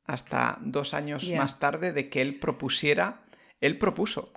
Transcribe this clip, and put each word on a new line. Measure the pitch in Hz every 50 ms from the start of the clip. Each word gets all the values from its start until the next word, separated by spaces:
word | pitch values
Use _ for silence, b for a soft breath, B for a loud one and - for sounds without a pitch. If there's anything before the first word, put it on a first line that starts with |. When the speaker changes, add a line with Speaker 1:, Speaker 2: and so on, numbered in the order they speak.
| _
Speaker 1:
hasta | - 139 131 - - 131 123 120 120 - -
dos | - - 131 143 143 - 151
años | 147 147 147 147 139 -
Speaker 2:
Ya. | 180 170 143
Speaker 1:
más | 135 139 - -
tarde | 143 143 151 160 180 180 151
de | 143 135 139
que | - 131
él | 131 143 139
propusiera, | - - 151 - - 139 127 - - 151 147 - 175 180 208 - - b b b b b b b _
él | - 143 165
propuso, | - 214 190 - - 208 - - - - - -